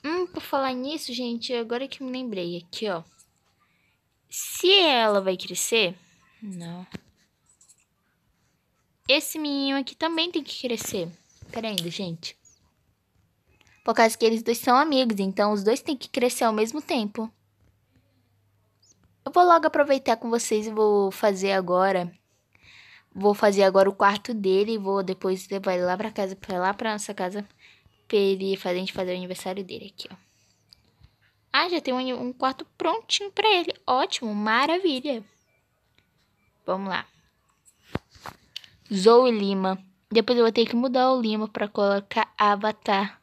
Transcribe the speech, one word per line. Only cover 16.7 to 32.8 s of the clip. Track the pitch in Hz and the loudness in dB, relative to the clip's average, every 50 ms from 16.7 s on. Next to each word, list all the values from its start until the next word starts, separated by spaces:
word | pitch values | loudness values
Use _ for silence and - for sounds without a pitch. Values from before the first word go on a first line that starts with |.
| 262 302 | -2 -10
tempo. | - - 349 247 214 202 - - 220 226 _ _ _ _ _ _ _ _ _ _ _ _ _ _ _ _ _ _ _ _ _ _ _ _ _ _ _ _ _ _ _ _ _ _ _ _ _ _ _ | -6 -4 -4 -4 -4 -4 -6 -10 -10 -10 _ _ _ _ _ _ _ _ _ _ _ _ _ _ _ _ _ _ _ _ _ _ _ _ _ _ _ _ _ _ _ _ _ _ _ _ _ _ _
Eu | 269 | 2
vou | - 359 359 | 4 6 8
logo | 359 339 330 302 311 | 8 8 6 6 2
aproveitar | - 311 285 285 277 269 - - 226 | 4 2 4 4 4 2 4 0 0
com | 226 - 233 | 0 0 -2
vocês | 226 233 233 - 226 214 214 | -2 -2 0 0 0 0 0
e | 226 | -2
vou | 214 214 214 214 208 202 196 190 | 0 4 4 6 6 4 2 2
fazer | 190 - - 208 196 185 190 196 | 0 2 2 2 2 2 0 2
agora. | 196 190 185 175 180 180 185 196 190 180 175 175 - _ _ _ _ _ _ _ _ _ _ - - - - - - - _ _ _ | 2 0 2 2 2 4 4 4 2 0 -2 -4 -10 _ _ _ _ _ _ _ _ _ _ -20 -20 -20 -20 -20 -20 -20 _ _ _
Vou | 185 196 208 202 | 2 2 2 4
fazer | 202 - 208 202 196 | 6 4 4 6 6
agora | 202 190 185 196 196 196 | 4 6 8 6 6 4
o | 196 | 4
quarto | - 208 196 208 208 _ - 240 | 4 2 2 2 0 _ -8 -6
dele | 214 196 190 190 190 208 220 | -2 0 2 2 2 2 0
e | 226 214 | -2 -4
vou | 196 190 196 196 | -2 -2 -2 -2
depois | 190 180 185 190 - 190 190 185 - - | -2 -4 -6 -4 -2 -4 -4 -4 -6 -8
levar | 196 196 196 190 185 | -8 -4 -2 -2 0
ele | 180 180 | 0 0
lá | 180 180 | -2 -2
pra | 190 214 220 | -2 -4 -6
casa, | 214 - 202 190 190 | -4 -6 -6 -6 -6
pra | 190 - - 190 180 | -12 -10 -6 -4 -2
lá | 180 190 208 | 0 -2 -2
pra | - 240 220 | -2 -4 -6
nossa | 214 214 - - 202 | -6 -6 -8 -10 -8
casa, | - 185 180 196 208 208 - _ _ - - - _ _ _ _ _ _ _ | -6 -6 -6 -6 -8 -12 -12 _ _ -20 -20 -20 _ _ _ _ _ _ _
pra | - 208 | 2 2
ele | 196 196 196 190 190 190 190 190 | 2 2 0 0 -2 -4 -4 -4
fazer, | - 185 180 | -2 -4 -2
a | 180 | -2
gente | 190 190 | -4 -6
fazer | - - 185 185 | -6 -6 -4 -4
o | 180 | -4
aniversário | 180 180 180 180 - - 190 190 202 190 | -6 -6 -10 -10 -8 -8 -8 -8 -8 -10
dele | 180 - - - | -12 -14 -16 -16
aqui, | 196 _ - - - | -18 _ -16 -16 -16
ó. | 190 _ _ _ _ _ _ _ _ _ _ _ - _ _ _ _ _ - _ _ _ _ _ _ _ _ _ | -16 _ _ _ _ _ _ _ _ _ _ _ -20 _ _ _ _ _ -20 _ _ _ _ _ _ _ _ _
Ah, | - 277 330 | 0 0 0
já | 359 349 311 | 2 -2 -2
tem | - 269 247 | -2 -2 -4
um, | 254 262 254 254 - 240 247 | -2 -4 -4 -6 -6 -6 -10
um | |
quarto | 254 _ 269 262 269 - - _ _ | -6 _ -4 -4 -4 -6 -14 _ _
prontinho | _ | _